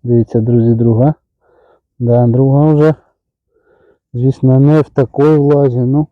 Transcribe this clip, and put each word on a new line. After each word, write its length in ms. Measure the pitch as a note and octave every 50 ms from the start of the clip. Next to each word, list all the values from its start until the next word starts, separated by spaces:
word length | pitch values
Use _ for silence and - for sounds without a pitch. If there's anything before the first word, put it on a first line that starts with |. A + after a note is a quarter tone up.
| _
Дивіться, 360 | A#2+ A#2+ A#2 A2 _ - A#2
друзі, 340 | A2 A#2+ A#2+ A#2+ A2+ A#2 A#2
друга. 400 | A2+ A#2 A#2 A2 A2+ B2+ D3 D#3 _ _ _ _ _ _ _ _ _ _ _ _ _ _ _ _ _
Да, 280 | B2 A#2 A#2 A#2+ B2
друга 460 | A#2+ A#2 B2+ C3+ C3+ C3+ C#3+ D3 D#3 D#3
вже. 220 | D3 D3+ D#3 D3+ _ _ _ _ _ _ _ _ _ _ _ _ _ _ _ _ _ _ _ _ _ _ _ -
Звісно, 460 | A#2+ B2 C3+ C3 - - C3 B2+ C3
не 220 | C#3 C#3+ D3+ D#3
в 80 | C#3+ -
такій 480 | _ - C3+ - - - C#3+ D3+ D#3
влазі, 420 | D3+ C#3+ C#3+ D3 C#3+ C#3+ C3+ A#2+ B2
ну. 280 | B2 B2 C3+ D3 D3+ -